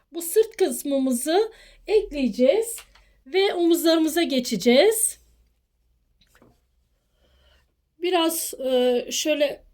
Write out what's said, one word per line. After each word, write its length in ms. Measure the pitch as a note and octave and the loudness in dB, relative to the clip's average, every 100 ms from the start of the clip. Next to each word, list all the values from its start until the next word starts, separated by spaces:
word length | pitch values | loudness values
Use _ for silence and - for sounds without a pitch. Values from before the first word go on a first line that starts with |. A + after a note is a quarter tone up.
| _ | _
Bu 100 | E4 | -12
sırt 340 | E4+ G#4+ A4 - | -2 0 0 0
kısmımızı 960 | F4+ A#3+ C#4+ C#4 C4 A#3+ D4 F4 A4 - - _ - | -2 -2 -4 -2 0 -2 0 0 0 -6 -20 _ -2
ekleyeceğiz 880 | G#4 - C#4+ B3 G3 C4 G4 A4+ - - _ _ _ C4 | 0 0 -2 -2 2 2 2 -2 -10 -18 _ _ _ -6
ve 280 | F4 G4 | 0 0
omuzlarımıza 680 | F4 E4+ D#4+ D#4 E4 D#4 C#4 | 2 2 2 2 2 2 0
geçeceğiz. 960 | C4 C4 B3 G3+ A#3+ B3 G4 A4 - - _ _ _ _ _ _ _ _ _ _ _ _ _ _ _ _ _ _ _ _ _ _ _ _ _ _ _ _ | -2 -2 -2 -2 4 4 4 2 -2 -6 _ _ _ _ _ _ _ _ _ _ _ _ _ _ _ _ _ _ _ _ _ _ _ _ _ _ _ _
Biraz, 520 | F4 F4+ D#4+ E4 - | -2 0 -2 -4 -8
e, 520 | - C4 B3+ B3 B3 - | -8 -2 0 2 0 -4
şöyle 540 | B3 D#4 D4 C#4+ - _ | -4 -2 0 -2 -4 _